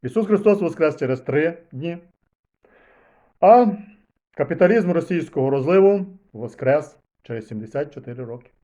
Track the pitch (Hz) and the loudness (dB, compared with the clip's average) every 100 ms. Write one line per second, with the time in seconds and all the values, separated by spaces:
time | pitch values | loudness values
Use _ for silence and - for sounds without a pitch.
0 | 127 220 208 208 208 202 170 160 156 147 | -4 -4 0 2 2 2 0 0 -2 0
1 | 131 127 - 143 160 170 _ 131 165 170 | -4 -4 -2 0 0 -4 _ -10 -10 -10
2 | _ _ _ _ _ _ _ _ _ _ | _ _ _ _ _ _ _ _ _ _
3 | _ _ _ _ 185 240 233 - - _ | _ _ _ _ 6 6 6 -2 -14 _
4 | _ _ _ - 135 - 175 226 180 170 | _ _ _ -8 -6 0 2 2 0 -2
5 | 165 175 - 147 135 139 135 190 196 202 | -2 -6 -4 -4 -2 -2 2 4 4 2
6 | 190 - _ 107 113 - 127 147 151 _ | -4 -16 _ -14 -14 -6 0 0 -2 _
7 | _ _ _ 117 113 110 110 139 147 139 | _ _ _ -14 -12 -14 -10 -10 -10 -12
8 | - 123 120 120 _ _ | -16 -16 -14 -16 _ _